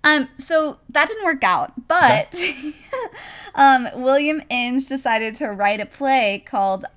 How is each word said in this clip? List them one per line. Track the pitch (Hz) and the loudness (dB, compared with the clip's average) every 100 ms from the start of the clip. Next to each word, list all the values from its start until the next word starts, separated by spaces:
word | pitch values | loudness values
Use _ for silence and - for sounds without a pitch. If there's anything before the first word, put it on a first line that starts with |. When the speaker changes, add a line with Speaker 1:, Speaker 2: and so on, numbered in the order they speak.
Speaker 1:
Um, | 302 302 269 - | 2 2 0 -10
so | - 320 311 - _ | -2 0 0 -6 _
that | 294 311 | 0 0
didn't | 440 381 | -2 -4
work | 277 | 0
out, | 196 170 - - - | 0 0 -2 -8 -2
but, | 339 285 214 - | 4 4 4 0
Speaker 2:
Okay. | 349 359 262 294 - - 508 480 | -6 -6 -6 -12 -14 -10 -8 -8
Speaker 1:
<laughs> | - - - - - | -12 -18 -18 -12 4
um, | 277 262 240 - | 6 6 2 -4
William | 254 277 294 311 - | 0 2 2 -2 -4
Inge | 247 240 254 269 | -4 -2 -2 -4
decided | 269 254 226 220 220 | -4 -2 0 -2 -6
to | 285 | -8
write | 202 202 208 | 0 0 0
a | 208 | -6
play | - 277 269 214 202 - | -6 0 2 2 -2 -6
called | 214 196 190 - | -2 0 -2 -6